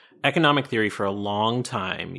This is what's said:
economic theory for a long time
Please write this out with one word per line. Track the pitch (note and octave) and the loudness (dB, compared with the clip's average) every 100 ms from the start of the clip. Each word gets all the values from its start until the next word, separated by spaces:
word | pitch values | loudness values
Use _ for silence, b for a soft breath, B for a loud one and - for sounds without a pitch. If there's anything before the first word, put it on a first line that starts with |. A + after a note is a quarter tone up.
| b b | b b
economic | C#3 D#3 D#3 D3 C3+ | 0 4 4 4 0
theory | A#2 G#2+ | 0 0
for | - G2+ | 0 -2
a | |
long | G2+ G2+ G#2 A2 B2 | -2 -2 0 2 0
time | B2 - F#3 F#2 E2+ | -2 -4 -4 -6 -8